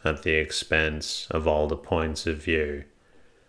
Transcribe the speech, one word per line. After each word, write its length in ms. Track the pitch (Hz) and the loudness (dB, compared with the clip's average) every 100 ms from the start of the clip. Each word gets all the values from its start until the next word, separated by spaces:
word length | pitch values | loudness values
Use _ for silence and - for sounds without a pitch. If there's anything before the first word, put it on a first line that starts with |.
| 80 | -2
at 180 | 76 | 0
the 120 | 85 78 | 2 2
expense 920 | 76 - - 80 78 78 - - - | 2 -4 0 2 2 -2 -6 -8 -2
of 160 | 80 78 | 0 2
older 300 | 76 76 73 | 2 2 -2
points 500 | - 85 80 76 85 | 0 0 0 -2 -4
of 120 | 76 | -4
view, 480 | 85 80 73 73 - _ _ - - _ | 0 0 0 -4 -10 _ _ -20 -20 _